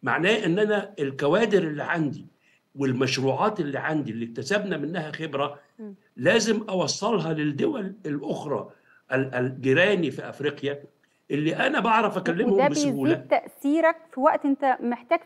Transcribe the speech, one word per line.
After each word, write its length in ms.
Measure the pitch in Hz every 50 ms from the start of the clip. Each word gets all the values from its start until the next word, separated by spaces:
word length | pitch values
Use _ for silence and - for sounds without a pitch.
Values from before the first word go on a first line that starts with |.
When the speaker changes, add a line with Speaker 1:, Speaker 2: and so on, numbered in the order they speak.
| -
Speaker 1:
معناه 420 | 127 117 139 160 190 220 233 220
إن 140 | 175 165 196
أنا 340 | 214 214 214 202 196 - - -
الكوادر 640 | 151 139 131 135 147 143 156 202 233 214 196 190 170
اللي 200 | 160 151 143 131
عندي 420 | 123 160 175 160 143 - - - - _ _ _ _ _ _ _ _ _
والمشروعات 840 | 135 139 135 127 120 131 127 - 135 131 135 131 123 175 214 214 -
اللي 200 | 165 143 135 127
عندي 320 | 113 147 156 156 139 -
اللي 140 | 107 113 117
اكتسبنا 520 | 113 - 135 135 - 196 208 196 196 180 151
منها 340 | 143 151 170 185 156 151
خبرة، 480 | 147 156 160 156 139 139 143 143 143 - - _ _ _
Speaker 2:
مم. 160 | 226 208 196 - _ _ _ -
Speaker 1:
لازم 460 | 123 160 214 233 202 220 220 214 220 -
أوصلها 640 | 190 185 170 139 - - 190 220 233 190 160 160 160
للدول 600 | 151 151 151 143 127 226 330 302 254 202 190 196 - -
الأخرى 640 | 156 147 143 143 311 - - - 151 139 107 95 - - _ _ _ _ _ _ _
ال-، 220 | 131 131 135 131 131
الجيراني 760 | 123 127 127 127 131 120 131 131 151 180 202 208 185 165 139
في 180 | - 127 113 -
أفريقيا 540 | - - 143 147 143 - - 139 143 143 - - _ _ _ _ _ _ _ _
اللي 240 | - 143 151 160 -
أنا 240 | - 247 262 - -
بعرف 380 | 190 233 220 220 226 202 - 185
أكلمهم 360 | 180 165 165 170 - 165 196
Speaker 2:
وده 140 | 196 - -
Speaker 1:
بسهولة. 460 | 147 - - 277 262 139 135 294 339
Speaker 2:
بيزيد 140 | - - -
تأثيرك 680 | 302 - - - - - - 277 285 330 320 320 330 330 - - -
في 60 | -
وقت 260 | 262 302 - 311 -
أنت 320 | 294 277 - - 269 254 -
محتاج 380 | - 240 240 - - _ 339 339 339